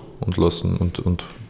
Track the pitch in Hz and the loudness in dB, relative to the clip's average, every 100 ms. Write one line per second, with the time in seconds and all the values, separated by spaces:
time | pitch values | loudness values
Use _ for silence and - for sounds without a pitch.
0 | - - 95 90 85 - 92 90 90 - | -12 -6 -2 4 4 4 0 0 0 0
1 | 90 87 - - - | 0 0 -4 -14 -18